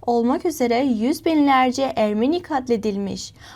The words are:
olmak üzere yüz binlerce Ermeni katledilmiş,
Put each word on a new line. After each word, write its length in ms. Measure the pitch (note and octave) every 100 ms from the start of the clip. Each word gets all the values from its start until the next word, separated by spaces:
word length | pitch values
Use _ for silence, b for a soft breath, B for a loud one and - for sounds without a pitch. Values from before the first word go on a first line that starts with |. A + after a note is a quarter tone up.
olmak 440 | - A#3+ A#3 E4 F4+
üzere 320 | D4+ A#3+ A#3
yüz 480 | C#4 A3 A#3 E4 E4+
binlerce 680 | D#4 C#4+ C4 B3+ B3+ C4+ -
Ermeni 460 | G#3+ G#3 B3+ F4+
katledilmiş, 920 | - D4 B3+ A#3 G#3+ G3 G3 - - - B